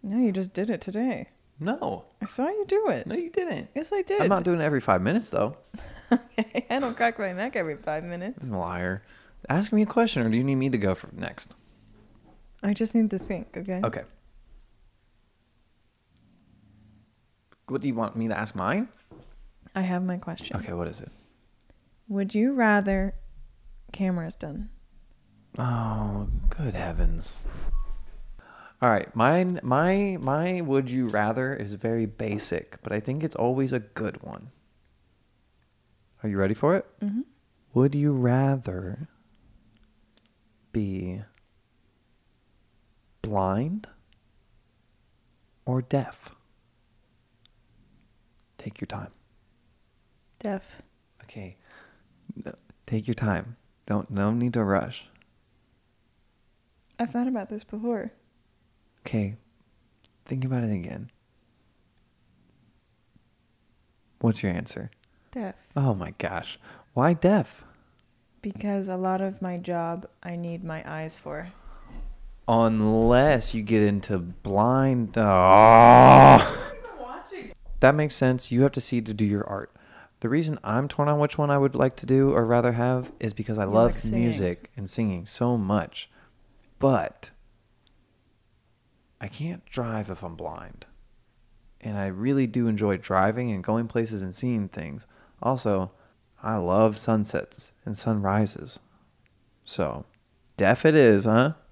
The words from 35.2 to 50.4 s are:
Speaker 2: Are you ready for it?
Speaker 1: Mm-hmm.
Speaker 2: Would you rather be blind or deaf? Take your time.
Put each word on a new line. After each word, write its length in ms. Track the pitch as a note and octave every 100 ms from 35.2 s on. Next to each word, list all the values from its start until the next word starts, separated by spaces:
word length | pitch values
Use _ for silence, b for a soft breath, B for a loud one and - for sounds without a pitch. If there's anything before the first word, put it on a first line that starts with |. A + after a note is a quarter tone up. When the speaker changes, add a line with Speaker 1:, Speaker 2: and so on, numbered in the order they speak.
| _ _ _ _ _ _ _ _ _ _
Speaker 2:
Are 60 | A2
you 80 | G2
ready 160 | F#2+
for 220 | G#2+ D3 F#3+
it? 100 | - _
Speaker 1:
Mm-hmm. 200 | G#3 G#3+ C#4+ _ _ _ _
Speaker 2:
Would 200 | B2 C#3
you 180 | C#3+ D3
rather 960 | C#3 B2 B2+ C#3 C3+ A#2 F#2 F#2 A2+ D#3 _ _ _ _ _ _ _ _ _ _ _ _ _ _ _ _
be 480 | A2+ G2+ F#2+ F2+ F#2 G#2+ _ _ _ _ _ _ _ _ _ _ _ _ _ _ _ _ _ _ _
blind 640 | A2 G2+ F#2+ G2 C#3+ G#3 - _ _ _ _ _ _ _ _ _ _ _ _ _ _ _ _ _
or 160 | - B2+
deaf? 520 | B2+ C#3 - - - - _ _ _ _ _ _ _ _ _ _ _ _ _ _ _ _ _ _ _ _ _ -
Take 220 | - -
your 60 | -
time. 240 | G#2+ G2+ _ _ _ _ _ _ _ _ _ _ _ _ _